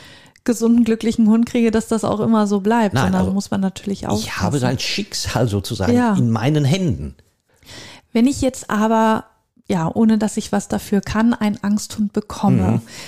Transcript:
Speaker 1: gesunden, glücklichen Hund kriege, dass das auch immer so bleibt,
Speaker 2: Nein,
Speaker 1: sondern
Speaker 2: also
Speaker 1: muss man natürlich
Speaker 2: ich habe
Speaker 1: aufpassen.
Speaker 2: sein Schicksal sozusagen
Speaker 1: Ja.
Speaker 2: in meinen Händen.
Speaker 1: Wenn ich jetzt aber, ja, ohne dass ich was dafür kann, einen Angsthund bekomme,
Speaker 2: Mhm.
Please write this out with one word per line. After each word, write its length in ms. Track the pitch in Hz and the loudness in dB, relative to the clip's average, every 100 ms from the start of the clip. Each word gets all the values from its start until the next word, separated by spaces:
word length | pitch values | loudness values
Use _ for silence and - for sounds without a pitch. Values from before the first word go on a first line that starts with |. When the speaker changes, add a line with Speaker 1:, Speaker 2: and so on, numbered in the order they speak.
| - - - _ - | -16 -20 -20 _ -4
Speaker 1:
gesunden, 400 | 220 226 233 220 | 0 2 4 4
glücklichen 420 | 220 226 226 214 | 2 0 2 4
Hund 180 | 226 233 | 4 2
kriege, 240 | 247 226 | 2 2
dass 160 | 220 226 | 0 0
das 160 | 226 202 | -2 -2
auch 160 | 208 | -2
immer 260 | 214 226 208 | 2 2 2
so 140 | 202 | 0
bleibt, 340 | 190 233 208 196 | 2 2 2 2
Speaker 2:
Nein, 80 | |
Speaker 1:
sondern 180 | 190 185 | 0 0
Speaker 2:
also 120 | 185 | 0
Speaker 1:
muss 180 | 190 - | -2 -4
man 80 | 202 | -4
natürlich 420 | 190 - - 196 | -4 -4 -8 -8
Speaker 2:
ich 40 | - | -4
habe 60 | 208 220 - - | -4 -4 -4 -2
Speaker 1:
aufpassen. 120 | 143 | 0
Speaker 2:
sein 200 | 123 131 | 0 -2
Schicksal 680 | - - 208 - - 120 117 | -4 -6 -6 -8 -6 -2 0
sozusagen 440 | 101 - 110 95 | -2 -4 -4 0
Speaker 1:
Ja. 220 | 240 240 196 | 2 2 2
Speaker 2:
in 160 | 117 | 0
meinen 320 | 113 123 151 | 0 0 0
Händen. 520 | 139 190 180 78 71 - _ _ _ _ - - - - _ | 2 0 0 -2 -6 -12 _ _ _ _ -20 -20 -20 -20 _
Speaker 1:
Wenn 160 | 226 247 | 0 2
ich 140 | 277 | 2
jetzt 280 | 262 254 - | -2 -4 -6
aber, 560 | 214 220 226 220 220 - _ _ _ - | -2 2 2 2 0 -4 _ _ _ -4
ja, 220 | 190 160 | -2 -2
ohne 240 | - 226 220 | 2 2 4
dass 200 | 214 - | 0 -4
ich 140 | - | -4
was 160 | 202 - | -4 -2
dafür 340 | 208 - 202 | -6 -2 -2
kann, 320 | - 214 233 | -2 0 0
einen 240 | 233 208 208 | 2 -2 -2
Angsthund 500 | 202 214 - - 208 | -2 -2 -4 -4 -4
bekomme, 500 | - - - 202 123 92 | -4 -8 -2 2 2 2
Speaker 2:
Mhm. 80 | 117 - - | 0 -4 -14